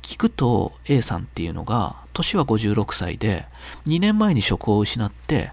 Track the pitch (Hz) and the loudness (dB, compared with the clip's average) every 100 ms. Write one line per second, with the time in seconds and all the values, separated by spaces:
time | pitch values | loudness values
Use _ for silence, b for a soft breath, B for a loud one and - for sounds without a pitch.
0 | - - 226 - 127 113 95 - - 143 | -10 -2 0 2 2 2 0 -6 0 0
1 | 113 90 92 - 85 82 - 113 95 - | 2 -4 -6 -6 -6 -6 -2 -2 -2 -6
2 | - - - - 143 110 110 104 101 - | -14 -4 -2 0 2 2 2 0 0 -2
3 | 87 80 104 90 69 B B B - 165 | -4 -2 -2 -2 -6 B B B -2 2
4 | 202 214 214 147 - - - 104 104 - | 4 4 4 4 2 0 2 2 2 0
5 | 104 - - 143 - | -4 -6 -2 -2 -2